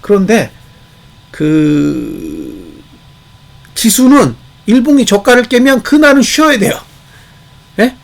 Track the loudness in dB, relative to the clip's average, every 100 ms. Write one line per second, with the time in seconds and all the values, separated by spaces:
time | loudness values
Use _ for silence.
0 | 0 -2 2 0 -2 -10 -20 -20 -20 _
1 | -20 -20 -20 -6 -2 0 0 0 -2 -4
2 | -10 -12 -14 -14 -14 -16 -20 -20 -20 -20
3 | -20 -20 _ -20 -20 -20 -18 -6 -2 0
4 | 4 4 2 -2 -20 -16 -2 0 2 2
5 | 2 0 2 0 2 0 2 0 0 2
6 | 4 2 0 0 0 0 -2 -4 -12 -20
7 | -20 -20 -20 -20 -20 -20 -18 -4 -4 -4